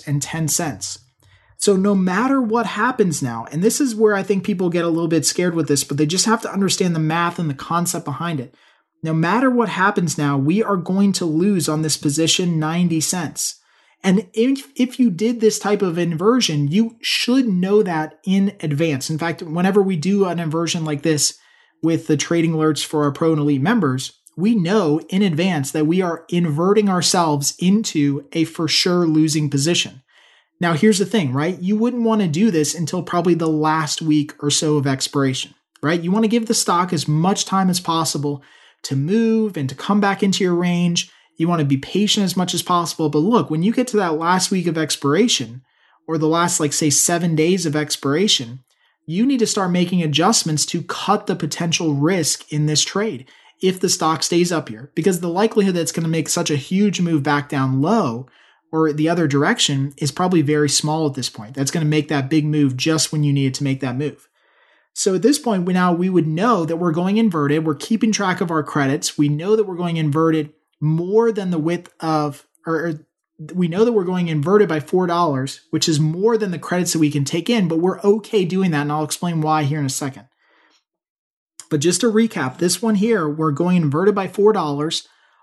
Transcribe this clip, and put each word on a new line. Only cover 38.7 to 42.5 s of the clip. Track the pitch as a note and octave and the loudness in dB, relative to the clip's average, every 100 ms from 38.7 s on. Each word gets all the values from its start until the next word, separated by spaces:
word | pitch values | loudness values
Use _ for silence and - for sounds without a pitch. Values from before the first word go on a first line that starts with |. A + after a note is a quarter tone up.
| _ | _
to | - C3+ | -6 -4
move | D3 A3 A3+ A3 G#3+ F3 | 0 2 2 0 0 -4
and | C3 | -6
to | |
come | C3+ - G#3 | -6 -2 2
back | G3+ F#3+ | 2 0
into | G3+ F#3 | 0 2
your | F#3 | 0
range. | F3 F3 F3 F3 E3+ - _ _ - | 2 0 2 0 0 -6 _ _ -2
You | E3 | 0
want | E3+ | 0
to | |
be | C#3+ C#3 | 0 -2
patient | - F#3 G#3 G#3 | -2 0 2 2
as | F#3+ F#3 | 0 0
much | F3+ | -2